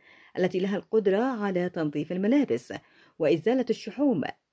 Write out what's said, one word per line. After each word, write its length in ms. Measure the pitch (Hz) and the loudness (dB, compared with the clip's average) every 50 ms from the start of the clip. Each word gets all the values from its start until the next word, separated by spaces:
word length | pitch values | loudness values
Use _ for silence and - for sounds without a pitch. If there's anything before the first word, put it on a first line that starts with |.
| _ - - - - - _ - | _ -20 -20 -20 -20 -14 _ -2
التي 200 | 185 180 175 180 | -2 -2 0 -2
لها 180 | 185 190 202 | -2 -2 -4
القدرة 460 | - - _ - 220 196 196 190 202 247 | -4 -6 _ 0 2 2 4 2 2 0
على 460 | 269 254 214 208 202 190 175 180 180 | 0 -2 -2 -4 -2 -2 -2 -2 -2
تنظيف 440 | - 175 160 151 147 151 151 - 180 | -2 -4 -4 -4 -2 -4 -6 -4 -4
الملابس 600 | 185 190 208 262 294 262 - 117 120 - - - - - _ _ _ _ _ _ - | -2 0 2 2 2 2 2 -2 -4 -4 -8 -14 -14 -14 _ _ _ _ _ _ -2
وإزالة 480 | 165 143 170 156 - 214 254 262 247 - | 2 2 2 4 2 2 2 2 0 0
الشحوم، 520 | 220 - - 226 - 240 294 285 226 156 - - - - _ _ | -2 -4 -4 -10 -4 0 2 2 2 2 0 -4 -8 -12 _ _